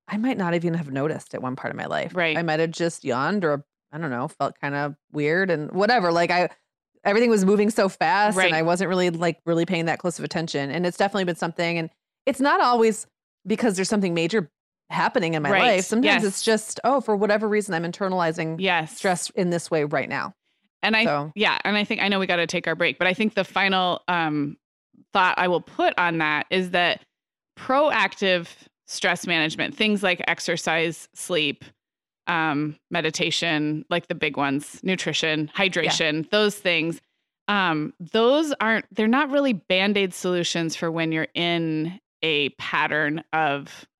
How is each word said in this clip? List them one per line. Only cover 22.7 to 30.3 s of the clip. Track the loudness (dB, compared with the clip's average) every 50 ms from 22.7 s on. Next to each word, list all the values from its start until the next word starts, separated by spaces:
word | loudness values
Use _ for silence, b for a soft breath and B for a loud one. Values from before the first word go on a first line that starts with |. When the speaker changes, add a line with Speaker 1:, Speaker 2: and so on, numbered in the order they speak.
| -2
Speaker 2:
break, | 0 0 -2 0
but | 0 0
I | 0 2
think | 2 0 0 0
the | -2 -4
final, | -2 -2 0 2 2 2 2 2 0 0 -2 -2
um, | -2 -2 0 0 0 0 -2 -2 -4 -6 -12 _ _ _ _ _ _ _ -20 -18 _ 2
thought | 2 4 4 2
I | 2 2
will | 2 2 0
put | -2 -6 -2 0 0 2 2
on | 2 0 0 0 0
that | 0 0 0 0 -2 0
is | -2 -2 0 0
that | 0 2 2 2 0 -2 -6 _ _ _ _ _ _ _ _ _ _
proactive | -12 -4 0 2 2 4 2 2 2 0 0 -2 -2 0 2 2 0 -2 -8 -16 -20 -20 _ _ _ _
stress | -14 -8 -2 0 0 0 0 -2
management, | -2 0 0 0 0 -2 -4 -6 -6 -2
things | 0 0 0 2 0 0
like | -2 -2 -2 -2
exercise, | -4